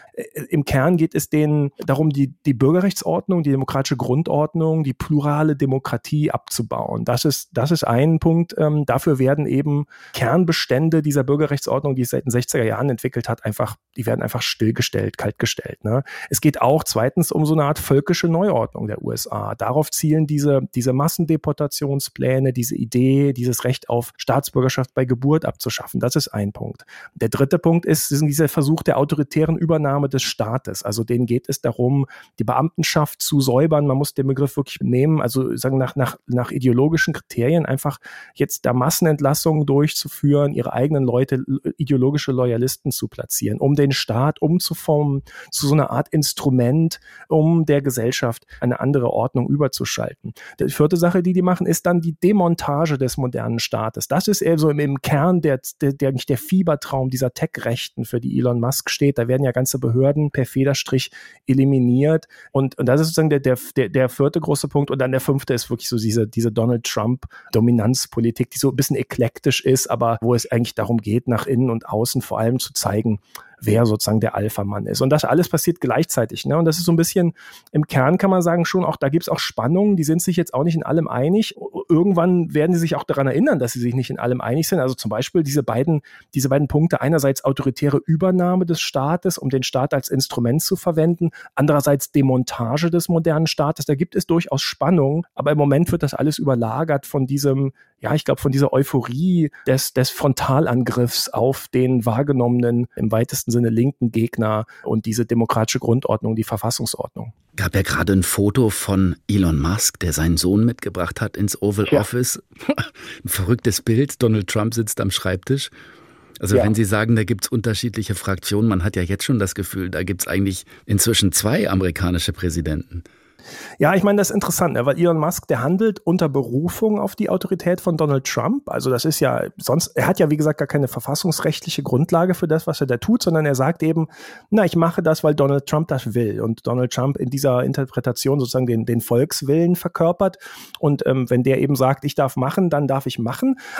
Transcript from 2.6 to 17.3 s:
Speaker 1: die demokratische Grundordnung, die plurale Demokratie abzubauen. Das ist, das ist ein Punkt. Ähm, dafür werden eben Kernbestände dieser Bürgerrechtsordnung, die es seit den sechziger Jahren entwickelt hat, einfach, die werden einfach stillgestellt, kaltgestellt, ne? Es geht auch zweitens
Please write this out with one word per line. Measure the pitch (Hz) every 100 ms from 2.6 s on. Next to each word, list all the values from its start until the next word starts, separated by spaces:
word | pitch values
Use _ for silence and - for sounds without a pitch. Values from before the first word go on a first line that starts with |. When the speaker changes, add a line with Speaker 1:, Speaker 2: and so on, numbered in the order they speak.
| 135 175 196 - - 170 - 180
Speaker 1:
die | 143
demokratische | 135 135 139 135 131
Grundordnung, | - 131 165 147 151 165 160 160
die | 143
plurale | - - 151 147 147 156 139
Demokratie | 135 131 - 117 - 151 151
abzubauen. | - - - 117 60 - 113 117
Das | 120
ist, | 151 135 -
das | - 135
ist | 170 -
ein | 117 151 160
Punkt. | 170 165 170 -
Ähm, | 156 151 139
dafür | 123 -
werden | 135 131 147 139
eben | 131 147 143 147 - -
Kernbestände | - 113 160 175 165 - 127 160 160
dieser | 151 139
Bürgerrechtsordnung, | 127 143 151 143 - 131 143 131
die |
es | 123
seit | 135 135
den |
sechziger | 120 123 147
Jahren | 113 107 139
entwickelt | 120 131 123 117
hat, | 117 117
einfach, | 104 117 - _ -
die | 113
werden | -
einfach | 107 117
stillgestellt, | - - 110 113 - 104 101 -
kaltgestellt, | 107 - 113 - - -
ne? | 107 123 - - -
Es | -
geht | 151 -
auch | 120 151
zweitens | - - 120 - 160